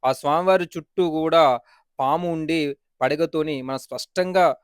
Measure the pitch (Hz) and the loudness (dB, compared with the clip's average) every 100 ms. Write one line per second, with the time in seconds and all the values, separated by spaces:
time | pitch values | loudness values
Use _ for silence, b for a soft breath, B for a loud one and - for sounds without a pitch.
0 | 131 131 143 147 180 185 175 170 151 - | -2 -2 -2 0 2 2 0 -10 -10 -2
1 | 175 156 160 165 151 120 b b b - | 0 0 2 4 4 4 b b b -4
2 | 135 156 175 165 156 165 147 139 _ _ | -2 0 -2 -4 -4 -2 -4 -6 _ _
3 | 131 147 160 160 156 139 131 135 - 123 | -2 0 -2 -2 -4 -6 -6 -10 -10 -12
4 | - - 185 185 175 131 | -8 -4 0 2 2 0